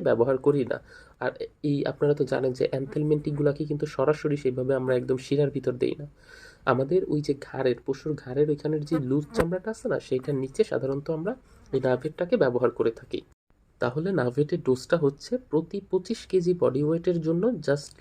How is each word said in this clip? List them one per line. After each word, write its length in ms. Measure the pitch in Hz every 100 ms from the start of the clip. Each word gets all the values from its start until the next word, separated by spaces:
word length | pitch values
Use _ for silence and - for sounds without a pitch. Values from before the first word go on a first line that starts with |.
| 170
ব্যবহার 300 | 113 123 131
করি 280 | 143 147 120
না। 60 | - - - - _
আর 120 | 123 - - -
এই 220 | 151 143 -
আপনারা 220 | 143 147 147
তো 40 |
জানেন 280 | 131 135 131
যে 120 | 127 -
অ্যানথেলমেন্টিকগুলাকে 920 | 131 139 151 151 151 151 147 147 143 151
কিন্তু 200 | 147 147
সরাসরি 520 | - 135 151 151 143
সেইভাবে 360 | 131 127 127 135
আমরা 180 | 127 127
একদম 220 | 127 131
শিরার 340 | - 143 143 135
ভিতর 180 | 131
দেই 220 | 123 127 -
না। 80 | 147 - - - - - -
আমাদের 360 | 127 131 180 185
ওই 140 | 151
যে 120 | 147 135 -
ঘাড়ের, 280 | 131 131 120 -
পশুর 260 | 135 156
ঘাড়ের 340 | 147 - 127 151
ওইখানের 340 | 147 151 156 147
যে 100 | 165
লুজ 260 | 127 139 147 -
চামড়াটা 340 | 165 180 202
আছে 160 | 220 247
না, 100 | 143
সেইটার 360 | - 131 131 143
নিচে 260 | 135 -
সাধারণত 440 | 214 131 131 139 143
আমরা 240 | 160 175 254 - - -
এই 60 | 135
নাভেটটাকে 560 | 131 127 156 - 175 247
ব্যবহার 280 | 135 120 120
করে 200 | - 110
থাকি। 300 | - - - - _ _ _ _ _
তাহলে 300 | 123 131 175
নাভেটের 500 | 180 123 120 147 175
ডোজটা 360 | 135 127 - 170
হচ্ছে 400 | 143 147 - 254
প্রতি 440 | - 151 165 202 196
পঁচিশ 300 | 185 180 226 -
কেজি 220 | 185 175
বডি 300 | 180 127 131
ওয়েটের 380 | 147 165 170 170
জন্য 220 | 160 170 220
just 480 | 220 139 143 - -